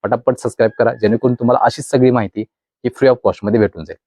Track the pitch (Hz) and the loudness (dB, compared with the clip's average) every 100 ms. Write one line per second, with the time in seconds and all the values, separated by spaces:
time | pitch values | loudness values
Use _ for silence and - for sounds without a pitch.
0 | 101 117 - 127 117 - 113 - 117 123 | -2 -2 -2 -2 -6 -2 -2 0 -2 0
1 | 104 110 131 123 120 123 120 - - 135 | -2 0 0 0 0 2 0 -2 -4 2
2 | 127 123 101 104 - _ _ _ 120 - | 2 2 -2 -8 -10 _ _ _ -8 0
3 | 135 123 101 - 101 113 101 - 80 82 | 2 2 0 -2 -2 0 0 -2 -16 -16